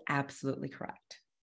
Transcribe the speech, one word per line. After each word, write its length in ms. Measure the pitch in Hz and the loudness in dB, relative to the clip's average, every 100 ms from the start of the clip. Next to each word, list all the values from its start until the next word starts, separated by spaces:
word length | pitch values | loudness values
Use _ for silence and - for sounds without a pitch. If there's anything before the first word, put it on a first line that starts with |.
| - | 2
absolutely 600 | 143 139 - 135 135 139 | 2 2 0 0 0 -2
correct. 520 | - - - _ - _ _ | -4 -8 -8 _ -18 _ _